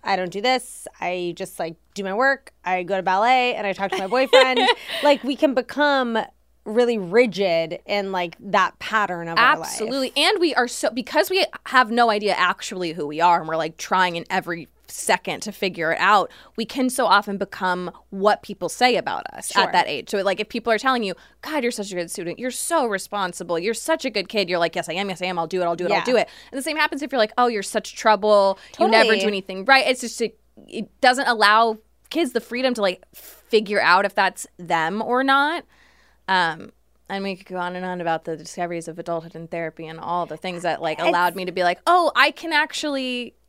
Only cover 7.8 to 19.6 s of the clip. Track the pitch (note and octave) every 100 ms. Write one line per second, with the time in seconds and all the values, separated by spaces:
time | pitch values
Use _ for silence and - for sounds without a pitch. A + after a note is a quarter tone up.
7.8 | - G#3 G3 F#3+ F3 - G3+ G3 F#3 -
8.8 | - A3 G3+ F3 E3+ E3+ B3 D4+ - -
9.8 | A3 C4+ C4 - D#4+ G#4 E4 A#3+ B3 -
10.8 | C#4 A3+ A#3 D4+ F4 F#4+ F4+ - - C4
11.8 | A#3+ A#3 A#3+ G#3 G3+ F#3 F3+ G3 - F#3
12.8 | F3+ E3 D3 D3+ E3+ F3 D#3+ D#3+ D#3+ E3
13.8 | - F#3 F#3 E3+ - F#3+ E3+ E3+ D3+ _
14.8 | _ - - F#3 - D#3 - G3 G3 F3+
15.8 | D#3+ E3 F#3 G#3 F3 - - - A3 C4+
16.8 | B3+ B3 A#3+ G3 G#3 G3 G3 - F#3 F3+
17.8 | F3+ - _ G3 G3 G#3 - G3+ F3+ -
18.8 | B3 G#3+ - E2 - - - -